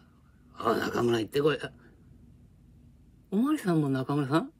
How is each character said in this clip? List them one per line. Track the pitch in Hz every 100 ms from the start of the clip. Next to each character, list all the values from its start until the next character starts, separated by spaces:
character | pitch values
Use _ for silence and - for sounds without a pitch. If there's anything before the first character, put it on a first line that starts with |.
| - - - - -
「あ、 | - - -
中 | - -
村 | 120 117
行 | 104
っ |
て | 143
こ | 151
い。」 | 135
「あ、 | 143 - - - - - - - - - - - - - - - _
お | 196
ま | 269
わ |
り | 302
さ | 190
ん | 160
も | 143
中 | 131 127 147
村 | 135
さ | 156
ん？」 | 269 -